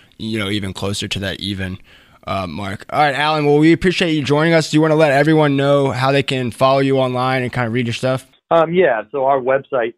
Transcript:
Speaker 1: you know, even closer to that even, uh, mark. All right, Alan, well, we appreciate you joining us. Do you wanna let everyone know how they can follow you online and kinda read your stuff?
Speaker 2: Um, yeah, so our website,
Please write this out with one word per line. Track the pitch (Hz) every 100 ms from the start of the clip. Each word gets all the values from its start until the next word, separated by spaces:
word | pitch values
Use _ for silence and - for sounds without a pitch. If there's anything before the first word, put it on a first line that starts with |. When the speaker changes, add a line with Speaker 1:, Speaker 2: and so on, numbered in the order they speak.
| _ -
Speaker 1:
you | 110 110
know, | 98
even | 104 95
closer | 90 98 101 101
to | 95
that | 98 85
even, | 98 95 95 92 - - _ _ -
uh, | 98 92
mark. | 78 101 98 -
All | -
right, | 147
Alan, | 131 151 156 147
well, | 147
we | 160
appreciate | 165 185 170 175
you | 156
joining | 131 147 165
us. | 165 151
Do | 151
you |
wanna | 160 156
let | 156
everyone | 139 147 156 147 139
know | 139 143 139
how | 117 135
they | 139
can | 135 135 123
follow | - 131 139
you | 139 135
online | 127 123 127 131
and | 123
kinda | 123 120
read | 120 117
your |
stuff? | 113 127 131 - _ _
Speaker 2:
Um, | 165 160
yeah, | 175 165 113 104
so | 143
our | 131 139
website, | 123 131 131 131 117